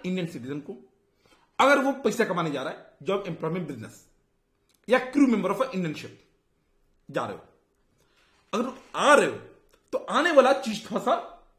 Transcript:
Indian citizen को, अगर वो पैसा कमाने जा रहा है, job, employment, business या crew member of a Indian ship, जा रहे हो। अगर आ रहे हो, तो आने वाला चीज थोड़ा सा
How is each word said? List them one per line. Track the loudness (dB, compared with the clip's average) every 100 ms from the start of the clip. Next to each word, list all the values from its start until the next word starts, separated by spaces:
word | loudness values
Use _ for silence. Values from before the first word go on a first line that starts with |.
| -6
Indian | -4 -6
citizen | -8 -10 -10
को, | -10 -16 -18 _ _ _ _ _ _ 2
अगर | 4 6
वो | 2
पैसा | 0 0 0 0
कमाने | -2 -2
जा | -4
रहा | -6
है, | -10 -16 -10
job, | -4 -4
employment, | -4 -6 -6 -4
business | -6 -10 -14 -18 _ _ _ _ _ _ _ _ 0
या | 0 2
crew | 4 4
member | 4 2
of | 0
a | -2
Indian | -2 -4
ship, | -6 -12 -18 _ _ _ _ _ _ _ _ -10
जा | -6 -6
रहे | -8
हो। | -16 _ _ _ _ _ _ _ _ _ _
अगर | -6 -4 -8 -10 0
आ | 6
रहे | 6 4
हो, | -2 -14 -20 _ _ _
तो | -8
आने | -4 0 4
वाला | 6 6
चीज | 4 -2 -8 -6
थोड़ा | -6
सा | -2 -2 -4 -18 _